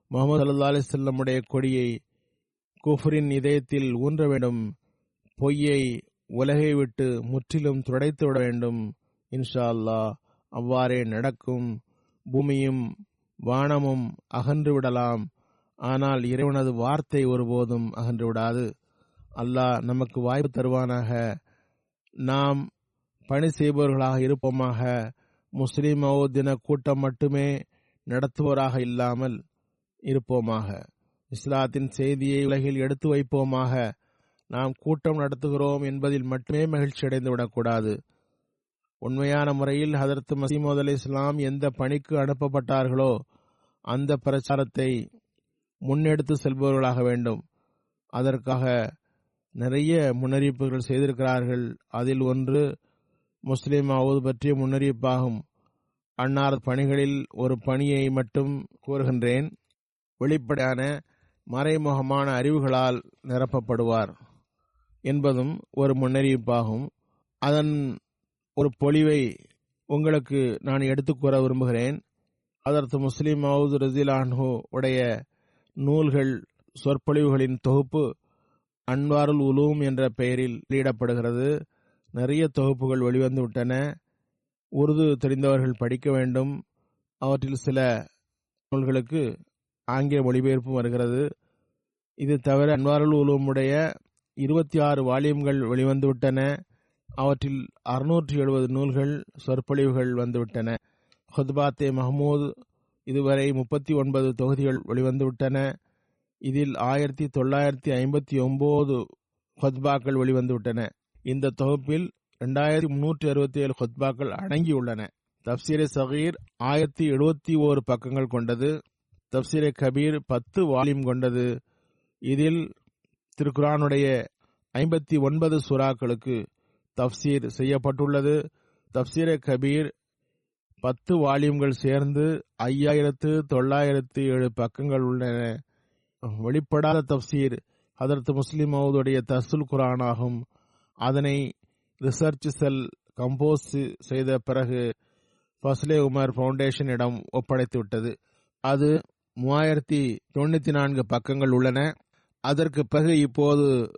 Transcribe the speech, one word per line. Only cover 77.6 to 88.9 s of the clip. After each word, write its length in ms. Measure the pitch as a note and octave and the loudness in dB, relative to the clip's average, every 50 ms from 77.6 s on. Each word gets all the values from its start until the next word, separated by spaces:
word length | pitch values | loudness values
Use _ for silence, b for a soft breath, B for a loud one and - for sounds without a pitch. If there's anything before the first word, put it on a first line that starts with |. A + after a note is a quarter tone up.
தொகுப்பு 540 | - C3 C3+ C#3 C#3 C3 - D#3 D3 B2 - - _ _ _ _ _ _ _ _ _ _ _ _ _ - | 0 2 2 2 2 2 0 -2 -2 -2 -4 -8 _ _ _ _ _ _ _ _ _ _ _ _ _ -4
அன்வாருல் 500 | B2+ C3+ C#3+ D3 D3 D3 D3 D3 D3 D3 | -2 -2 0 2 2 2 4 4 2 2
உலூம் 420 | C#3 C3+ C3+ C#3 D3 D3+ D3+ D3 D3 | 2 4 4 4 4 4 2 2 0
என்ற 260 | C#3 C3+ B2+ C3 B2+ | 0 0 0 0 -2
பெயரில் 520 | A#2 - B2+ B2 B2+ B2 C3 B2+ A#2 A#2 - - | 0 -2 -2 -2 0 0 -2 -2 -4 -8 -6 -4
வெளியிடப்படுகிறது. 920 | C3+ C3+ C3 C3+ B2 A2 B2 A#2+ A#2+ A#2+ A#2 A#2 A#2+ A#2+ B2+ C#3 D3+ D3+ D#3 - _ _ _ _ _ _ _ _ | -2 0 0 0 0 0 0 0 0 0 0 -2 -2 0 0 0 -2 -2 -4 -10 _ _ _ _ _ _ _ _
நிறைய 360 | - B2 B2 B2+ C#3+ D#3 E3 D#3 | -6 -4 -2 0 2 2 0 0
தொகுப்புகள் 520 | C3+ - C3+ C3+ C#3 B2 B2+ C3 C3 C3 | 0 2 2 2 2 0 0 0 0 0
வெளிவந்து 420 | B2 B2 B2 C3 C3 C3 B2+ C3+ | 2 2 2 2 2 2 0 0
விட்டன. 580 | B2+ A#2 A2 C3 A#2+ B2 B2+ C3 C#3 D3 D3+ - _ _ _ _ _ _ _ _ _ _ _ _ _ _ | -2 -2 -2 -2 -2 -2 -2 -2 -2 -4 -6 -10 _ _ _ _ _ _ _ _ _ _ _ _ _ _
உருது 500 | - C#3+ C#3+ D3+ D3+ D3+ D#3+ D#3 C#3+ B2+ | -2 0 2 2 4 4 4 4 2 2
தெரிந்தவர்கள் 580 | - C3+ C3+ C3+ C3+ C#3 C3+ C3 C3 C3 B2 A2+ | 0 0 0 2 2 2 4 4 2 0 0 -2
படிக்க 340 | B2 A#2+ B2+ B2+ - D3 | -2 -2 -2 -2 0 0
வேண்டும். 520 | C#3 C3 B2+ B2+ B2 C3 C3 C#3 C#3+ - - _ _ _ _ _ _ _ _ _ _ _ | 0 2 2 0 0 0 0 -2 -4 -8 -10 _ _ _ _ _ _ _ _ _ _ _
அவற்றில் 360 | - C3+ C#3 C3+ C3 C3+ C3+ | -2 -2 0 0 -2 -4 -4
சில 540 | B2 - - C3 C3+ C3 B2+ A#2 A2 - - _ _ _ _ _ _ _ _ _ _ _ _ | -4 -2 -2 0 2 2 2 2 0 -4 -8 _ _ _ _ _ _ _ _ _ _ _ _
நூல்களுக்கு 720 | - C3+ C3+ C3 | -2 -2 0 2